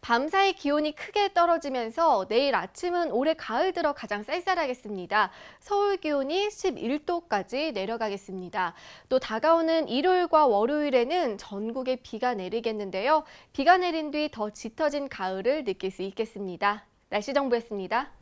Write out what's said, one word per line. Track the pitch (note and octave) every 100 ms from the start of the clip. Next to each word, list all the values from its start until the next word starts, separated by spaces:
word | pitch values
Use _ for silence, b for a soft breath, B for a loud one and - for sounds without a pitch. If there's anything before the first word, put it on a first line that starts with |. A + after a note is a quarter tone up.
밤사이 | - A#3 D4 F#4+ G4
기온이 | - C#4+ D4 D4+
크게 | D4 - G#4 G4+
떨어지면서 | F#4 E4+ E4 - B3+ A3+ A#3 E4 A#3 F#3+
내일 | A3 C#4 A3
아침은 | E3 - F4+ F4 F4
올해 | G#3+ C#4+
가을 | D#4+ - A3+ F#4
들어 | F4+ D#4
가장 | C#4+ A3 G#3
쌀쌀하겠습니다. | G#3+ E4 F4 F4+ D4 B3 G#3 G3 F3 G#3 F#3+ B B B
서울 | - G4+ G4+ F#4+
기온이 | D#4 C#4+ C4+ F4 G#4
십일 | G4+ F#4+ B3+ A#3 D4 -
도까지 | F4 E4+ G#3 F#3 B3+ D#4+
내려가겠습니다. | G#3+ G3 A3+ A3 G3+ - F#3+ F3+ G#3 F3 B B B B
또 | B3+
다가오는 | - G#3+ D4+ E4 D#4+ E4 D4+
일요일과 | B3 F4+ F#4 F4 D#4 D4
월요일에는 | G3+ A#3 D4+ D4 B3+ A#3+ F4+ D4 G3+
전국에 | - G3+ A3 A#3 B3+ B3+
비가 | - A3 B3
내리겠는데요. | A3+ F#3 A3 A#3 G#3+ G3+ F#3+ A3+ D#4 D#4 B B
비가 | - C#4 F#4
내린 | F4+ E4 D4+
뒤 | D4 D4+
더 | - G#3+
짙어진 | - A3+ - D#4 C#4+ C#4
가을을 | - F#3+ F#3+ G3+ D4+
느낄 | A#3+ F#3+ F#3+
수 | -
있겠습니다. | G3 - A3 G3 G3 E3+ G3+ G#3+ _ _ _
날씨 | G#3 G#3
정보였습니다. | C#4 C4+ A#3 A#3 G#3 F#3 A3 C#4+ -